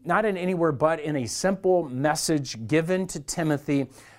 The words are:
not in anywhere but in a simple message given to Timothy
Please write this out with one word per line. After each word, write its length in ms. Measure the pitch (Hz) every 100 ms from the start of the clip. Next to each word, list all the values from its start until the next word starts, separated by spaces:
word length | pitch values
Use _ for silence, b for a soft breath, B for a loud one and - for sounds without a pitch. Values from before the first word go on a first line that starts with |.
| -
not 180 | 180
in 140 | 220 185
anywhere 340 | 180 180 165
but 280 | 139 156 160
in 180 | 151 147
a 80 | 113
simple 640 | - 185 196 185 180 151
message 800 | 127 147 156 - 156 131 110 113
given 400 | 156 165 185 180
to 120 | 165
Timothy 680 | 143 - 156 143 - 143 131 B B